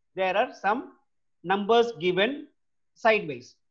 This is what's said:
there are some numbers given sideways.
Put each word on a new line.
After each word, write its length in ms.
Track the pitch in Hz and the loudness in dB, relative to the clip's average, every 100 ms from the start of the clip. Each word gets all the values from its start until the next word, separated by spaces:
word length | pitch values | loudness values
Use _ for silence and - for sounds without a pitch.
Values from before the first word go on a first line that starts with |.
| _ 180 | _ -4
there 220 | 185 190 | 0 0
are 160 | 254 | -2
some 400 | - 196 240 349 - _ _ _ _ | -4 -4 -4 -6 -18 _ _ _ _
numbers 480 | 170 196 202 233 233 151 | -4 -2 4 4 4 0
given 480 | 180 180 220 285 - _ _ _ _ | -2 0 0 -2 -12 _ _ _ _
sideways. 640 | _ 226 214 156 123 123 _ _ | _ 0 2 -2 -10 -14 _ _